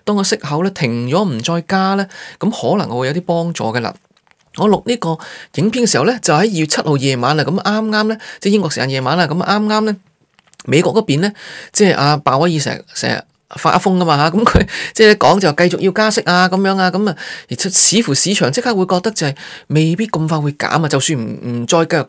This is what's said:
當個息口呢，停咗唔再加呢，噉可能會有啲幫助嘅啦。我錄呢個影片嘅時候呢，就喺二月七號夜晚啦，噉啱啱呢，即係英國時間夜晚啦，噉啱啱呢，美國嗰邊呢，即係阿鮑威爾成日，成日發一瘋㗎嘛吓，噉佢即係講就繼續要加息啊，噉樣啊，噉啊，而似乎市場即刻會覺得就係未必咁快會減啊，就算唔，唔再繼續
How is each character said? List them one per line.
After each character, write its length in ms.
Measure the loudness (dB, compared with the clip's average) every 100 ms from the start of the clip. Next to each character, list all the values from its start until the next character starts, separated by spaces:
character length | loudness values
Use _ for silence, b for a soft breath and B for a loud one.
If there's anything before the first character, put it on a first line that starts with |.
當 100 | -2
個 80 | 0
息 140 | 0 -2
口 260 | -4 -2
呢， 80 | -2
停 400 | -2 -4 -2 -2
咗 140 | 0
唔 160 | 0 -2
再 200 | -2 -4 -2
加 280 | -2 0
呢， 120 | -2 -4 B B B
噉 100 | -4
可 260 | -2 -2 0 -2
能 100 | -4
會 120 | -2
有 40 |
啲 60 | -4
幫 300 | -2 -2 -2
助 120 | -4
嘅 160 | -4 -4
啦。 120 | -6 -10 _ _ _ _ _ -2
我 120 | 2
錄 140 | 2
呢 120 | 0 -4
個 200 | -2 -4 B B B
影 160 | -2 0
片 160 | 2 0
嘅 40 |
時 60 | 2
候 80 |
呢， 140 | 0 0
就 140 | 2
喺 40 | 2
二 60 |
月 220 | 2 0 -2
七 160 | -2
號 140 | 0 0
夜 200 | 0 0
晚 200 | 0 0
啦， 80 |
噉 120 | 0 -2
啱 260 | -2 -2 -2
啱 140 | 0
呢， 160 | -2 -4 B B
即 100 | 0
係 20 |
英 80 | 2
國 80 | 0
時 120 | -2
間 100 | -2
夜 100 | -2
晚 160 | 0 0
啦， 80 | 0
噉 60 | 0
啱 300 | 0 0 0
啱 140 | 0
呢， 140 | 0 -4 _ _ _ _ _ _ 0
美 160 | 2
國 100 | 2
嗰 140 | 0 0
邊 140 | 0
呢， 120 | 0 -4 B B B
即 140 | 2 4
係 80 |
阿 220 | 4 2 2
鮑 220 | 2 2
威 120 | 2
爾 60 | 0
成 140 | -2
日， 100 | -6 -10
成 160 | -6 -4
日 140 | -4 -8 _ _ -2
發 180 | 2
一 40 | 2
瘋 160 | 2 2
㗎 80 |
嘛 120 | 2 2
吓， 140 | 2
噉 140 | 2
佢 200 | 4 2 2 B B
即 80 | 4
係 120 | 6 6
講 240 | 4 4
就 100 | 2
繼 260 | 2 0 2
續 40 |
要 100 | 0
加 180 | 0 0
息 120 | 0
啊， 280 | 0 2 2
噉 60 | 2
樣 180 | 0 2
啊， 100 | 0
噉 220 | 0 -2
啊， 60 | -4 B B B
而 60 | -6
似 460 | -2 2 2 2
乎 120 | 0
市 180 | 0 0
場 200 | 0 0
即 80 | 0
刻 120 | -2
會 140 | 0 0
覺 140 | 0
得 100 | -2
就 160 | -2 -4
係 100 | -6 B B B
未 300 | 2 2 0
必 100 | -2
咁 220 | -2 0
快 100 | 0
會 140 | -2
減 320 | -4 -2 0
啊， 40 | 0
就 120 | 0
算 180 | 0 -2
唔， 440 | -4 -8 -8 -6
唔 40 | 0
再 180 | 2 2
繼 100 |
續 100 | 0